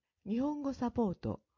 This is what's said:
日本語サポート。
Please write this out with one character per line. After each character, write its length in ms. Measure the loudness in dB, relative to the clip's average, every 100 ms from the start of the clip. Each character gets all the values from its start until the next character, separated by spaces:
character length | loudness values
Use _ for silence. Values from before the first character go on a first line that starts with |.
| _ _
日 140 | -4 0
本 220 | 0 0
語 100 | -2
サ 180 | 0 0
ポ 200 | 2 0
ー 40 |
ト。 280 | 0 -4 -4 _